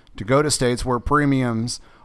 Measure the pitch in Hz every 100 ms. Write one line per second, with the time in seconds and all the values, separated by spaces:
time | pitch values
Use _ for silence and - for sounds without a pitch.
0 | - - 101 139 151 - 123 123 127 123
1 | - 147 143 135 123 113 120 - - _